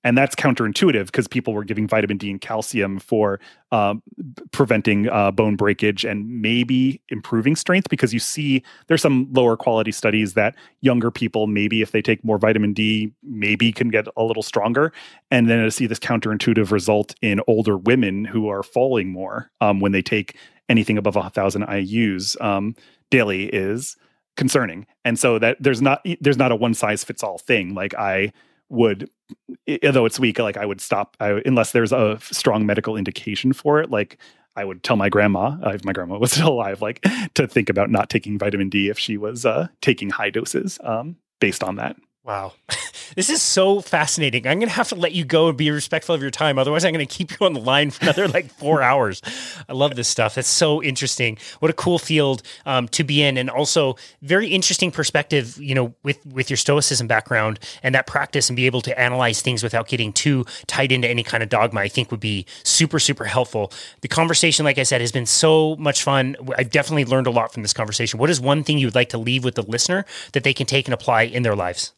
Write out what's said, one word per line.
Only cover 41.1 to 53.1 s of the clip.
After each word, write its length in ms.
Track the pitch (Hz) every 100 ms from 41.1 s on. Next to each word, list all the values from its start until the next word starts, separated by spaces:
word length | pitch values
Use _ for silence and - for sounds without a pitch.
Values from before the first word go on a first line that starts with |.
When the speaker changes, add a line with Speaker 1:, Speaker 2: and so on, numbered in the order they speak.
| 175 _ _
Speaker 1:
based 220 | 101 -
on 140 | 95 101
that. 200 | - - _ _
Speaker 2:
Wow. 300 | 123 101 98 _ -
<laughs> 120 | - - - - -
This 120 | 190
is 140 | 311
so 380 | - 190 190 202
fascinating. 680 | - 170 151 - 143 123 123
I'm 120 | 170
gonna 140 | 233
have 160 | 170 226
to 60 |
let 180 | 185 170
you 120 | 175
go 240 | 143 160 165
and 100 | 135
be 120 | 151
respectful 440 | 151 - 160 -
of 80 | 160
your 80 | 135
time. 280 | - 156 135
Otherwise, 260 | 135 151
I'm 80 | 180
gonna 140 | 160 139
keep 320 | - 175 -
you 80 | 196
on 60 |
the 80 | 143
line 300 | 127 139 147
for 120 | -
another, 240 | - 147 196
like, 240 | 156 139
four 320 | _ 143 156
<laughs> 80 | 127
hours. 300 | 139 110 90 - - - - -
I 60 |
love 200 | 131 143
this 140 | 123 117
stuff. 260 | - 107
That's 140 | 131 123
so 340 | - 156 151
interesting. 540 | 143 131 139 - 117 110 - -
What 100 | -
a 40 |
cool 240 | - 175 170
field, 440 | - 156 139 127 - -
um, 240 | 139 131 120
to 160 | -
be 180 | 143